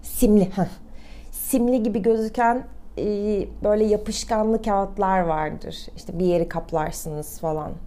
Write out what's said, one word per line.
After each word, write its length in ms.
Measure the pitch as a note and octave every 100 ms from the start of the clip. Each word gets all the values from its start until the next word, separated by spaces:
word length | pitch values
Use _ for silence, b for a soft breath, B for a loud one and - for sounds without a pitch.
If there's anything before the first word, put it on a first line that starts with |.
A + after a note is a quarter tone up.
simli, 420 | - - A3+ G#3 F#3+ -
heh. 120 | F3 - - B B B B
Simli 520 | - - C4 A#3+ B3+
gibi 200 | A3 G#3
gözüken, 640 | G#3 A3+ A3 A3+ A#3 B3 - - - -
e, 60 | G3 G#3 G#3 G3+ - -
böyle 200 | G#3 G#3
yapışkanlı 760 | G#3+ G#3 G#3 G#3+ - A3 A3 A#3
kağıtlar 580 | A3+ G3 G3 G3+ F#3+ F#3+
vardır. 680 | E3+ D#3 D3+ D#3 - D#3+ - -
İşte 220 | - E3+
bir 60 |
yeri 240 | F3+ F3 E3+
kaplarsınız 880 | E3 - D#3+ D#3 - E3 D3+ D3+ -
falan. 320 | D#3+ D3+ D3+ E3+